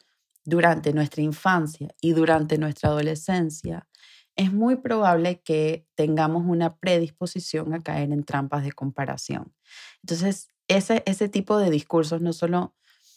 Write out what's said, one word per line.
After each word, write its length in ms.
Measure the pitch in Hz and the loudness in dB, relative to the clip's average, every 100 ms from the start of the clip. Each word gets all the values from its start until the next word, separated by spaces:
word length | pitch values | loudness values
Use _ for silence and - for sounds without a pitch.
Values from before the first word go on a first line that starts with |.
| _ _ _ _ | _ _ _ _
durante 480 | - 170 170 160 151 | -2 2 4 2 0
nuestra 300 | 151 147 - | 0 0 0
infancia 640 | 151 151 190 180 156 156 147 - | -2 0 0 2 0 -6 -14 -4
y 120 | 165 | 0
durante 460 | 160 160 160 156 156 | 2 4 2 2 -2
nuestra 320 | 156 147 151 | -2 -2 -2
adolescencia, 960 | 151 151 156 - 185 165 156 170 165 - _ - - _ | 0 -2 -4 -2 0 -2 -4 -10 -10 -12 _ -20 -20 _
es 180 | - 196 | -2 0
muy 240 | 202 233 262 | 2 2 2
probable 640 | 254 226 196 170 170 180 | 0 2 4 4 2 -2
que 440 | - 156 156 165 _ | -2 0 0 -2 _
tengamos 500 | - 151 156 156 170 175 | -2 0 2 2 2 0
una 300 | 170 165 160 | 2 0 -2
predisposición 960 | 185 175 165 - 175 185 - 156 156 | 0 2 0 -4 -8 -8 -6 -6 -4
a 60 | 160 | -6
caer 320 | 160 151 143 | -4 -4 -2
en 120 | 147 | -2
trampas 400 | 147 143 139 147 | -2 -4 -2 -4
de 80 | 143 | -4
comparación. 840 | - 139 131 135 135 - - - _ _ - - - | -6 -8 -6 -6 -6 -8 -8 -10 _ _ -20 -20 -16
Entonces, 460 | - 170 190 196 - _ - | -8 -2 -2 -2 -8 _ 0
ese, 340 | 196 196 226 - | 2 2 0 0
ese 220 | 190 208 | -2 -2
tipo 300 | 202 196 214 | -2 0 2
de 120 | 196 | 2
discursos 520 | 151 - 165 151 165 | 0 0 0 0 -2
no 100 | 170 | -2
solo 420 | 165 170 175 185 _ _ _ _ | -2 -2 -2 -2 _ _ _ _